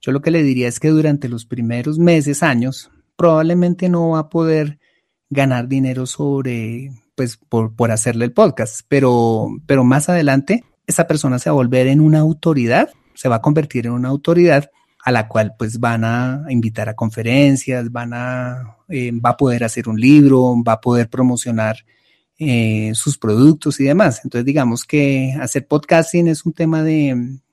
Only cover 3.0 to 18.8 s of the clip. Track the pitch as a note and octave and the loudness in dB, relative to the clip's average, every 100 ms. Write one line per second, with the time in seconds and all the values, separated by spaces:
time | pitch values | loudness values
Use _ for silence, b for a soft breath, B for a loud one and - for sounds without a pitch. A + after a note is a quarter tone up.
3 | _ _ E3+ D#3+ D#3+ F3 F3 F3+ F#3 F3 | _ _ 2 2 2 2 0 0 -2 0
4 | E3 D#3+ D3+ E3 D#3+ D#3 D3+ D3 _ _ | 0 -2 -4 -2 0 0 -2 -8 _ _
5 | _ _ _ C#3 C3+ B2+ A#2+ C3+ C3 B2+ | _ _ _ -2 0 0 -2 -2 -2 -4
6 | B2+ - D3 C#3 C3 A#2+ A2 A#2 C3+ B2+ | -8 -6 -4 -4 -4 -6 -8 -10 -14 -18
7 | _ - B2+ - _ A#2 A2+ A2 A#2 A2 | _ -6 -6 -6 _ -2 -2 -2 0 0
8 | - A#2 A#2+ - A3 C#3 A2+ - - C#3+ | -2 -2 -2 2 2 2 -6 -8 -2 2
9 | C3+ A#2+ A#2 A2 A2 G2+ - C#3 B2 C3+ | 4 4 2 0 -4 -8 -2 2 4 2
10 | D3 F3+ D3 C3+ C#3 A3+ _ _ - - | 2 0 2 0 0 -4 _ _ -8 -2
11 | E3 D#3 C#3+ B2+ - D3 B2 B2+ B2+ C#3+ | 0 0 0 -2 0 0 2 2 2 4
12 | D#3 D#3 D#3 D#3 E3+ D3+ A#2 C3 A#3+ _ | 4 4 2 0 -2 0 2 0 0 _
13 | _ - C3+ A#2 D3+ D3 D3+ B2+ A#2 A#2+ | _ -8 -2 0 0 0 -2 -4 -4 -4
14 | B2+ C#3+ - E3+ F3 C#3+ C#3+ _ _ _ | -4 -4 0 2 4 4 0 _ _ _
15 | - B2 A2+ A2+ G#2+ - A2 A#2 A#2 A#2 | -2 -2 0 -2 -2 -4 -8 -4 -4 -2
16 | A2+ A#2 B2+ C3+ D#3 B2+ A2+ G#2+ G#2+ G#2+ | -2 -2 -4 -6 -4 -4 -4 -6 -8 -6
17 | A2+ A2+ A2+ B2+ C#3+ C3+ - B2+ A#2 A#2+ | -8 -6 -2 2 2 2 -4 -6 -6 -8
18 | A#2+ A#2+ B2 B2+ B2 B2 A#2+ - | -10 -8 -8 -6 -8 -10 -14 -18